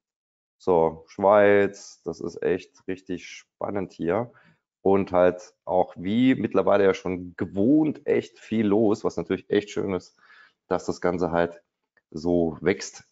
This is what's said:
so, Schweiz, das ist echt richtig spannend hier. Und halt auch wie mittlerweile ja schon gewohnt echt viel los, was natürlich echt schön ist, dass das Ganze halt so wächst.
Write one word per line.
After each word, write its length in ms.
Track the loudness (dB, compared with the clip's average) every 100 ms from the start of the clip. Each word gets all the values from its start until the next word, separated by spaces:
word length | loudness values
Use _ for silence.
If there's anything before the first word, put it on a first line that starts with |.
| _ _ _ _ _ _
so, 460 | 0 2 2 -2 -14
Schweiz, 920 | 0 4 6 6 6 2 -2 -20 -16
das 180 | -12 -10
ist 200 | -10 -6
echt 460 | -4 -4 -6 _ -12
richtig 400 | -12 -10 -12 -12
spannend 640 | -20 -20 -12 -8 -6 -8
hier. 400 | -6 -4 -2 -4 _ _ _ _ _
Und 320 | 0 2 2
halt 400 | 4 4 2 -8 _ -4
auch 260 | -2 -2 -4
wie 360 | -4 0 2
mittlerweile 500 | 2 0 0 2 4
ja 100 | 4
schon 400 | 2 -2 -8 -8 -10
gewohnt 720 | -6 0 2 2 0 -4 -2
echt 320 | -2 -2 -10
viel 280 | -6 -2 2
los, 380 | 2 2 0
was 140 | -4 -6
natürlich 320 | -4 -6 -2
echt 180 | -2 -2
schön 240 | -4 -4
ist, 260 | -6 -8 _ _ -20 -20 _ -6
dass 200 | -4 -4
das 160 | -4
Ganze 280 | -2 0 0
halt 320 | 0 -2 -4 _ _ _ _ _
so 460 | -8 -2 0 0 -2
wächst. 440 | -4 -4 -6 -18 -20